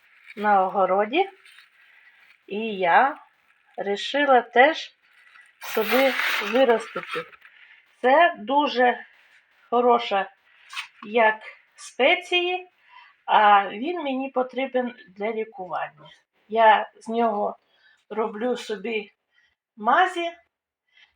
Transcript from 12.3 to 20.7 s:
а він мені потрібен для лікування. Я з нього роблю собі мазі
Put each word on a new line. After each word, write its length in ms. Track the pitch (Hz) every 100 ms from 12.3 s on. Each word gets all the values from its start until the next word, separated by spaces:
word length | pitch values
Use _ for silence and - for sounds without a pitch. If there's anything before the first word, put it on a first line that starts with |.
| 359 349 370 359 _ _ - - _
а 440 | - 196 208 202 196
він 340 | 202 277 359
мені 280 | 285 262 269
потрібен 640 | 254 254 240 269 254 240 - - 185
для 160 | 202
лікування. 800 | 220 220 - 185 147 151 - - - _ _ _
Я 420 | 214 220 208 214 _
з 80 | -
нього 500 | 226 233 208 202 196 _ _ _ _ _
роблю 460 | 202 220 208 247 240
собі 560 | - 208 202 220 208 _ _ _ _ _ _ -
мазі 560 | 214 294 359 349 339 339 _ _ _